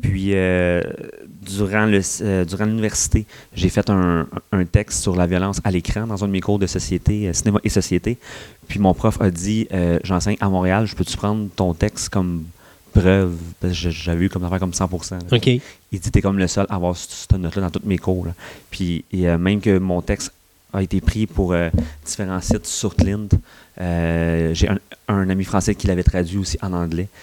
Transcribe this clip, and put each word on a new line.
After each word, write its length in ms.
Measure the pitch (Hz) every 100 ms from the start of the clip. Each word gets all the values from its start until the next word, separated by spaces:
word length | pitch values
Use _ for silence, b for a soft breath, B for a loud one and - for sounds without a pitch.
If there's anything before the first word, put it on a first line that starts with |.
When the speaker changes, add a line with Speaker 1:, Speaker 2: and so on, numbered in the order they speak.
Speaker 1:
puis, 320 | - 98 98
euh, 480 | 95 92 90 87 87 - - - - - -
durant 460 | 95 98 101 107 110
le, 160 | 101 95 -
euh, 240 | 107 95
durant 220 | 87 92 107
l'université, 580 | 110 107 - - 113 107 B B
j'ai 160 | - -
fait 180 | - 101
un, 380 | 98 90 85 78 82 -
un 120 | 98 87
texte 360 | 104 104 -
sur 140 | - 90
la 100 | 87
violence 340 | 90 95 98
à 60 | 104
l'écran 360 | 90 - 107 113
dans 160 | 101
un 40 | 101
de 60 |
mes 80 | 98
cours 180 | 90 101
de 80 | 92
société, 600 | 92 - 90 - 104 98
euh, 40 |
cinéma 260 | 82 110 104
et 60 | 107
société. 480 | 101 - 87 107 123 B B B B -
Puis 100 | 98
mon 120 | 95
prof 260 | 90 110 -
a 80 | 101
dit, 380 | 85 95 110 113
euh, « 260 | 95 87 85
J'enseigne 320 | - 90 101 107
à 100 | 98
Montréal, 340 | 95 90 98 110
je 80 | -
peux-tu 200 | 92 -
prendre 320 | 101 107 104 -
ton 160 | 92
texte 380 | 80 110 - -
comme 340 | 104 90 85 82 - B B B
preuve ? » 420 | - 92 98 92 85 85 -
Parce 120 | 90
que 60 | 85
je, 120 | 85
j'avais 360 | 78 87 85 95
eu 20 |
comme 160 | 95
affaire 140 | 87 92
comme 140 | 92
cent 140 | 80 92
pour 160 | 90
cent, 120 | - 92 87
là. 60 | 120
Speaker 2:
Ok. 100 | 127 123 B B -
Speaker 1:
Il 100 | 98
dit, « 100 | -
T'es 80 | 104
comme 160 | 98 98
le 80 | 90
seul 180 | - 98
à 40 | 95
avoir 200 | 87 87
c-, 100 | -
cette 220 | - - 95
note-là 240 | 85 98
dans 80 | 92
tous 100 | 90 110
mes 120 | 90
cours, 260 | - 92 87
là. » 60 | 87 B B B
Puis, 340 | - 90 85 -
et, 160 | 95 87
euh, 80 | 85
même 220 | 90 104
que 180 | 107 95
mon 220 | 95 87
texte 300 | - 104 - _ _ _ _
a 100 | 98
été 180 | 92 98
pris 240 | - 110 110
pour, 260 | - 92
euh, 160 | 87 85 80 78 B -
différents 340 | - 95 92
sites 240 | - 104 -
sur 280 | - 104 -
Clint. 320 | 95 104 104 101 B B B -
Euh, 720 | 90 85 82 82 85 82 82
j'ai 140 | 85 -
un, 100 | 101 - - -
un 220 | 101 95
ami 140 | 95
français 300 | 92 101 92
qui 120 | 101 -
l'avait 160 | 90
traduit 340 | 90 90 85 98
aussi 200 | 92 -
en 100 | 98
anglais, 360 | 87 85 82 98 B